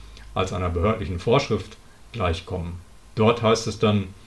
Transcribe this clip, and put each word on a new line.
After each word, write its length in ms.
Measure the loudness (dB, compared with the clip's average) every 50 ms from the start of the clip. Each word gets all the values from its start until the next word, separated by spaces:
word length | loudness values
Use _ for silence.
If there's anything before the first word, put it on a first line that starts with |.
| -18 -20 -20 -18 -16 -8 -4
als 180 | -4 -4 -2
einer 160 | -2 -4 -2 -2
behördlichen 500 | 0 0 0 0 0 0 -4 -6 -6 -4
Vorschrift 600 | 0 2 2 2 2 0 -2 -4 -4 -6 -16 -20 -20 -20 -20 -20 -20 -14
gleichkommen. 640 | -8 -4 -2 -2 -2 -2 -6 -8 -8 -6 -6 -8 -10 -12 -14 -18 -20 -20 -20 -8 0
Dort 280 | 4 4 4 4 4
heißt 240 | 4 4 4 4 2
es 120 | -6 -2 2
dann 300 | 2 4 4 4 0 -2 -10 -18 -20